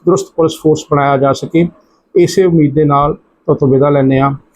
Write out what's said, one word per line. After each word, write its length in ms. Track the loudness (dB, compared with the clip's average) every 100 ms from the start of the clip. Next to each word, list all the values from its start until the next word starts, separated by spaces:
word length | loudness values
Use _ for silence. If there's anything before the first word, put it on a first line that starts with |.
| -2
ਦਰੁਸਤ 260 | -2 -2 -4
ਪੁਲਿਸ 220 | -4 -2
ਫੋਰਸ 220 | -2 -2 -2
ਬਣਾਇਆ 260 | -2 0 0
ਜਾ 160 | 0
ਸਕੇ। 360 | -2 -4 -2 -2 -6 _ _ _
ਇਸੇ 300 | 0 0 2
ਉਮੀਦ 300 | 2 2 0
ਦੇ 100 | 0
ਨਾਲ 300 | 0 0 0
ਤੁਹਾਡੇ 440 | -4 _ _ -6 -2
ਤੋਂ 100 | 0
ਵਿਦਾ 220 | 2 2
ਲੈਂਦੇ 300 | 2 0 0
ਹਾਂ। 100 | 0 -4 -12